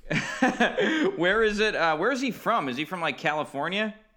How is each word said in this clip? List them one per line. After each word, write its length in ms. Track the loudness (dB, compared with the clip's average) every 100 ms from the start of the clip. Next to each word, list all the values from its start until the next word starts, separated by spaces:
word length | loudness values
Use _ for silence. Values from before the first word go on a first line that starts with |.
| -4 -4 -4 0
<laughs> 760 | 0 2 0 2 0 2 0 2
Where 260 | 2 4
is 160 | 2 2
it? 160 | 0
Uh, 220 | 2 2 2
where 160 | 0
is 80 | 0
he 100 | -2
from? 380 | -2 0 0 0
Is 80 | -4
he 80 |
from, 160 | -6 -4
like, 180 | -4 0
California? 800 | 0 0 -4 -4 -4 -2 -4 -6 _